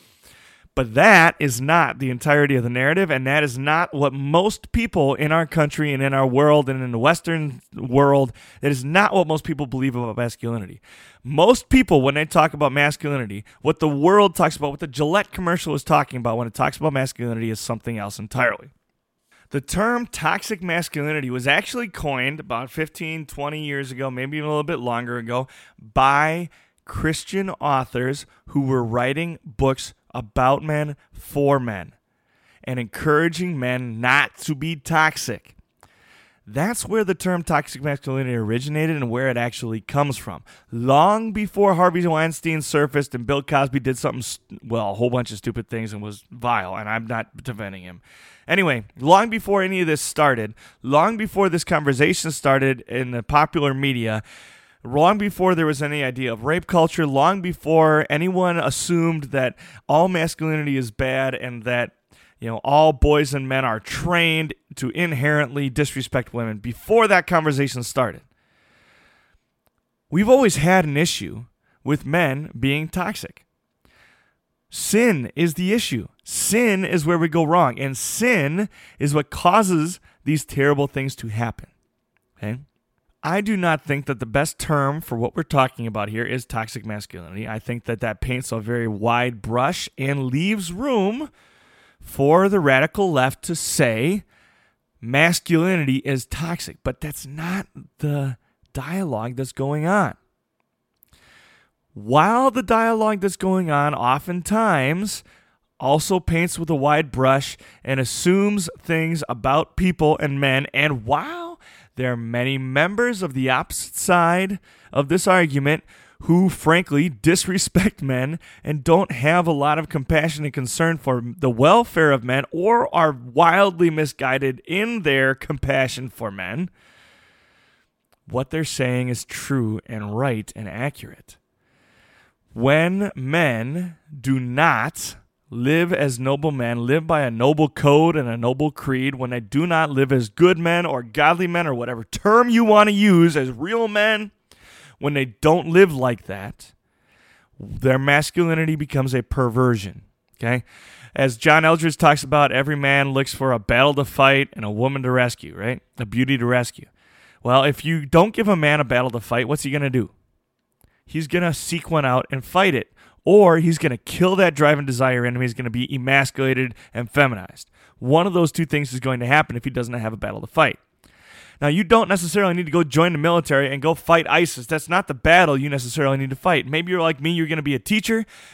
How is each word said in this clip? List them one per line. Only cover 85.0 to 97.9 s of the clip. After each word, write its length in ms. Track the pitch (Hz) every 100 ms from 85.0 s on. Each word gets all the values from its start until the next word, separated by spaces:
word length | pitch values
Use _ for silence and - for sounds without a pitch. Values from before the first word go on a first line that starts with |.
| - 113
what 200 | 117 -
we're 80 |
talking 420 | 156 143 131 - 113
about 240 | 104 104
here 160 | 110 117
is 180 | 127
toxic 440 | - 117 110 123 113
masculinity. 600 | 104 - 92 82 95 113
I 120 | 110
think 240 | - 120
that 160 | - 113
that 200 | 117 104
paints 320 | 127 127 -
a 80 | 117
very 280 | 107 120 113
wide 560 | 101 113 120 123 113
brush 460 | 110 120 143 180 - -
and 300 | 135 143 127
leaves 480 | 139 190 214 165
room 560 | 180 285 233 190 247 294 _ _ _ _ _ _ _
for 500 | - - 139 175 196
the 100 | 196
radical 520 | 143 131 156 208 190
left 320 | 139 131 -
to 120 | - 165
say 680 | - - 123 110 151 202 - _ _ _ _ _ _ _
masculinity 960 | 113 139 170 170 - 165 180 180 135 131
is 280 | 143 131 -
toxic, 520 | - 165 175 - -
but 160 | 127 127
that's 280 | 147 - 135
not 400 | 151 170 190 - - -